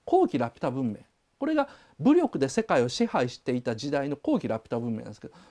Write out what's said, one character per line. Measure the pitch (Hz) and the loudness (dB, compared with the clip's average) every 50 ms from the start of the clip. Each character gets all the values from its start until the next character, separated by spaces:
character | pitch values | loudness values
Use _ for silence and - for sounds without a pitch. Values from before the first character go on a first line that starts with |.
| - | -4
後 | - - 381 359 | 2 2 4 4
期 | - - 139 | 4 2 0
ラ | 123 117 | -2 -4
ピ | - - | -4 -6
ュ | |
タ | - 143 123 | -6 -4 -2
文 | 135 131 117 | -2 -2 -4
明。 | 104 - - _ _ _ _ _ _ - | -4 -6 -12 _ _ _ _ _ _ -6
こ | 277 | -4
れ | 294 311 | -2 0
が | 302 277 277 - - - _ _ - | 0 -2 -2 -4 -20 -20 _ _ 0
武 | 143 247 302 | 4 6 6
力 | 359 330 - - - | 6 4 2 0 0
で | 139 135 | -2 -2
世 | - - 220 | 0 -2 0
界 | - 180 139 120 | 2 2 2 2
を | 123 | 2
支 | - - 240 | 0 0 0
配 | 226 - 180 127 123 | 0 2 0 0 0
し | - - | -4 -6
て | - - 123 | -4 -4 -2
い | 123 120 | -2 -2
た | 123 117 | -4 -4
時 | 110 127 147 143 | -4 -4 -2 -2
代 | 139 139 143 | -2 -2 -2
の | 143 | -4
後 | - - - 311 208 | -6 -2 0 0 0
期 | - 104 | 0 -2
ラ | 107 113 | -4 -6
ピ | - | -6
ュ | - | -6
タ | 120 117 | -6 -4
文 | 117 120 113 | -4 -4 -6
明 | 107 | -6
な | 117 | -8
ん | 107 | -12
で | 107 | -14
す | - | -16
け | - - | -16 -20
ど、 | - - - - | -20 -20 -20 -20